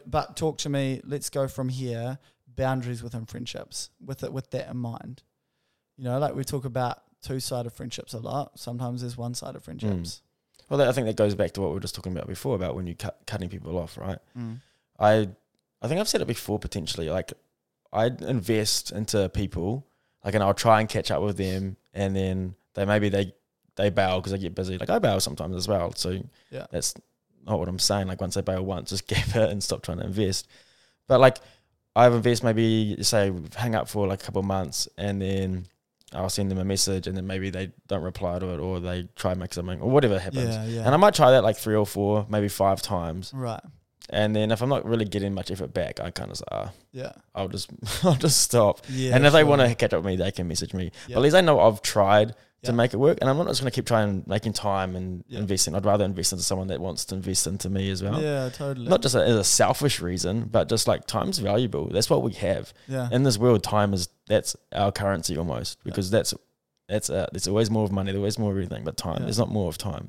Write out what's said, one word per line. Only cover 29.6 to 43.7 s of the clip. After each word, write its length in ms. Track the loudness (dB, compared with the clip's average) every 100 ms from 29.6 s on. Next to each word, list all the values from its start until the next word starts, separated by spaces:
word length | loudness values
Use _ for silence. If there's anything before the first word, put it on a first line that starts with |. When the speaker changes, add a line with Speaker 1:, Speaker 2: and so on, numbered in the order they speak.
Speaker 2:
stop 200 | -4 -6
trying 160 | -6 -6
to 60 |
invest. 440 | -4 -2 0 -2 -8 -18 _ _ _ _ 2
But, 140 | 8
like, 180 | 8 6 -4 _ _ _ _
I've 180 | 6 8
invested, 320 | 8 4 2
maybe, 580 | 2 2 4 2 0 -2
say, 280 | 0 2 2 0 -8
hang 200 | -6 -2 -2
up 120 | -2
for, 180 | -2 -2
like, 120 | -2
a 40 |
couple 160 | -4 -4
of 60 | -2
months, 420 | -2 -2 -6 -8 -6
and 240 | -4 -2
then 440 | -2 -2 -2 -4 -8 _ _ _ _
I'll 160 | -6 -4
send 200 | -2 -2
them 80 | -2
a 60 |
message, 420 | 0 0 0 -2 -4
and 100 | -6
then 100 | -6
maybe 240 | -6 -6
they 220 | -6 -8 -12 _
don't 160 | -6
reply 360 | -6 -6 -4 -4
to 100 | -4
it, 80 | -4
or 220 | -4 -4
they 280 | -4 -6 -8 -6
try 140 | -4
and 80 | -2
make 140 | -4
something, 260 | -6 -6 -4
or 100 | 2
whatever 280 | 4 4 2
happens. 360 | -2 -4 -2
Speaker 1:
Yeah, 100 | -2 -4
yeah. 180 | -2 4
Speaker 2:
And 80 |
I 20 | 6
might 160 | 6
try 160 | 8 8
that, 140 | 8
like, 120 | 6 2
three 180 | 0 2
or 100 | 2
four, 400 | 0 0 0 0
maybe 200 | 0 0
five 340 | 2 2 2
times. 480 | -2 -4 -4 -6 -10
Speaker 1:
Right. 260 | -8 -8 -8 -12